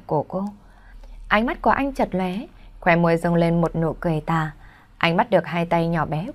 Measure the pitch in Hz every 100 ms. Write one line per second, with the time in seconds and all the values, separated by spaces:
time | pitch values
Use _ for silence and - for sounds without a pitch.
0 | - 156 135 185 202 202 - - - -
1 | - - - 208 240 359 233 - 277 269
2 | 226 180 185 190 320 - - - 180 170
3 | 170 165 175 170 170 170 160 160 160 -
4 | 175 156 151 165 156 - - - - -
5 | 170 170 - 185 170 170 170 170 165 170
6 | 147 156 220